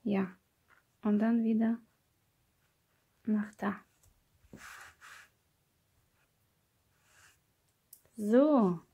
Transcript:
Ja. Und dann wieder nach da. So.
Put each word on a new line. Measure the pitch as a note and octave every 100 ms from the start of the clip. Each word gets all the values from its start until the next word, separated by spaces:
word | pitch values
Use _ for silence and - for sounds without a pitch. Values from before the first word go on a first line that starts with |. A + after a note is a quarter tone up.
Ja. | G#3+ G3+ F#3+ - _ _ _ _ _ _
Und | G#3+ G#3
dann | A3 A#3
wieder | A3 A3 A3+ A#3 - _ _ _ _ _ _ _ _ _ _ _ _ _
nach | - G#3+ -
da. | - G3+ G3+ _ _ _ _ _ _ _ - - - - _ - - - _ _ _ _ _ _ _ _ _ _ _ _ _ _ _ _ _ _ _ - _ _ _ _ _ _ - _ -
So. | G#3 A#3 D4+ C#4+ G3 F3 -